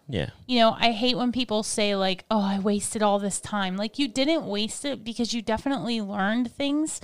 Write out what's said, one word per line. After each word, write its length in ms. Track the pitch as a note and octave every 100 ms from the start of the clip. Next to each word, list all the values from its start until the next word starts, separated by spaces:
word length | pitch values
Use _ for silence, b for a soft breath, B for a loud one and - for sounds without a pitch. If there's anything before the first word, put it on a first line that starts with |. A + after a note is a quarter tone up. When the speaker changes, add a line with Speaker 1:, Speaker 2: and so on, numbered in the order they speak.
| -
Speaker 1:
Yeah. 220 | A2 C#2 - -
Speaker 2:
You 100 | B3
know, 160 | A3+ -
I 120 | A#3
hate 260 | A3 B3 B3
when 140 | B3
people 300 | A#3 B3 G#3+
say, 340 | G#3+ - G#3 G3
like, 300 | F#3+ F#3 -
"Oh, 80 | A3
I 160 | G3 G3
wasted 460 | G3 G3+ - A3+
all 160 | G#3 G3+
this 200 | G3+ -
time." 380 | - G#3 F#3+ F#3+
Like, 220 | G#3+ -
you 80 | C#4+
didn't 400 | A#3 C#4 D#4+ F#3+
waste 380 | G3+ G#3+ - C#4+
it 180 | B3
because 320 | A3 A3+ A3+ A#3+
you 80 |
definitely 580 | A3 A3 C#4 C4 F#3+ A#3
learned 500 | G3 G3+ G3 A3+ A#3+
things 480 | - C#4 D4 D#4 -